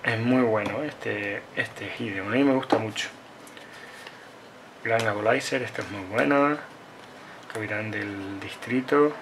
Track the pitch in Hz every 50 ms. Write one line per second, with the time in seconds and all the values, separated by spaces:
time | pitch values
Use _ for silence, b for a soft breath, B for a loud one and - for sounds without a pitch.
0 | - - 117 110 117 123 127 127 127 117 110 107 104 101 101 120 151 147 - -
1 | - 113 107 104 104 101 101 98 - - - - - - - - - 101 - -
2 | 120 113 98 98 95 104 110 127 139 143 131 131 131 - - 113 110 107 104 -
3 | - - - - - - - - - B B B B B B B B B B B
4 | B B B B B B B - - - - - - - - - - 113 113 113
5 | 117 110 101 104 104 110 123 135 139 - - 135 123 110 - - 107 95 101 104
6 | 92 90 101 117 139 143 143 139 143 147 147 147 - - - - - - - -
7 | - - - B B B B B - - - 110 107 101 104 104 107 107 104 104
8 | 101 101 101 98 98 98 98 98 95 95 - - - 113 120 131 127 127 147 143
9 | 147 151 151 -